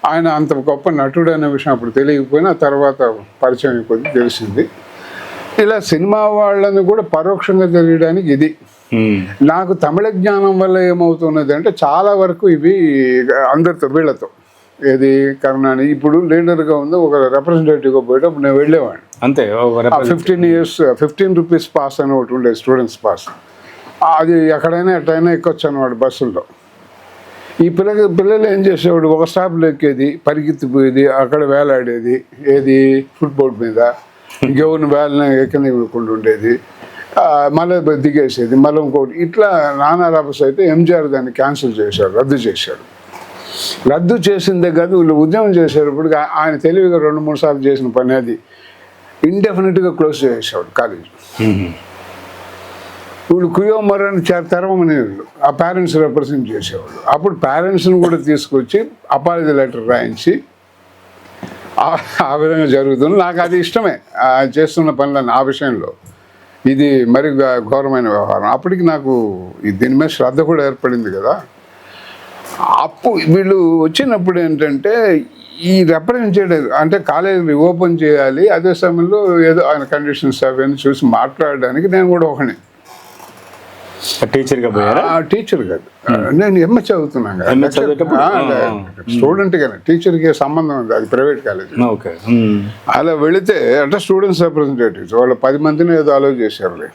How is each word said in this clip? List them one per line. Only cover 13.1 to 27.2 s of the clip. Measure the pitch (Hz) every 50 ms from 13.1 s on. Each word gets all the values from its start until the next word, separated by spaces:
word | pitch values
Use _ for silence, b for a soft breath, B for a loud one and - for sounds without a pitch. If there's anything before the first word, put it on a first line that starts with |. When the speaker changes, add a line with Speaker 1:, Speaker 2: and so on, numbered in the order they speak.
| 127 127 127 127 131 131 135 127
Speaker 1:
అందరితో, | 131 151 165 175 170 - -
వీళ్ళతో, | 135 135 156 160 151 131 - - 98 _ _ b b b b b b b _ 143
ఏది | 139 131 135 135 135 135 135 139 139 139
కరుణాని | 135 - 135 135 135 135 135 131 131 135 143
ఇప్పుడు | 151 135 139 151 147 165 180 170
లీడర్గా | 156 170 170 170 175 160 160 151 156
ఉంది, | 147 143 147 165
ఒక | 180 170 156 147 143 135 131 127
రిప్రజెంటేటివ్గా | 139 139 165 170 165 160 151 151 143 127 135 131 135
పోయేటప్పుడు | 123 117 123 131 139 175 165 147 139
నేను | 139 135
వెళ్ళేవాడిని. | 139 147 147 156 160 139 113 90 - - _ - - -
Speaker 2:
అంతే, | 123 135 139 127 104 104
ఒక | 113 120 120 117 117
Speaker 1:
ఆ |
Speaker 2:
రిప్రజెంటేటివ్. | 117 135 160 147 131 123 170 165
Speaker 1:
ఫిఫ్టీన్ | 170 - 185 175 175
ఇయర్స్, | 170 165 165 170 165 - - 165 139 123
ఫిఫ్టీన్ | - 151 151 151 - 196 190 185
రూపీస్ | 170 165 170 170 165 165 - _
పాస్ | 160 143 139 135 -
అని | 147 135 139
ఒకటి | 135 123 113 123
ఉండే, | 127 123 123 113
స్టూడెంట్స్ | 110 - - 131 131 127 110 - - -
పాస్. | 110 95 - - - - - - B B B B B B B B B B - - 160 165
అది | 156 160 165 170 165 160 160
ఎక్కడైనా | 156 147 147 165 165 175 180 185 185
ఎట్టయినా | 170 143 156 160 160 165 175 170
ఎక్కొచ్చు | 160 170 175 156 160 - 151
అన్నమాట | 143 139 135 127
బస్సుల్లో. | 123 113 127 131 123 - 139 120 98 - - - - _ _ _ _ - - - - - - - - -